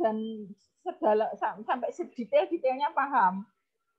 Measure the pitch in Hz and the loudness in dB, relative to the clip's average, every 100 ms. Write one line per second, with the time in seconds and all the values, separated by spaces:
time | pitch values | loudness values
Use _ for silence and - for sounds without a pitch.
0 | 226 214 220 220 196 202 _ _ 359 - | 0 0 -4 -8 -14 -18 _ _ -10 -2
1 | 262 214 214 202 339 190 226 262 - - | 2 2 2 -2 -6 -4 -4 -4 -4 -6
2 | - - 220 285 359 330 262 262 294 311 | -8 -10 0 2 2 0 -2 0 -2 0
3 | 220 190 185 190 208 _ _ _ _ | 0 4 2 2 -6 _ _ _ _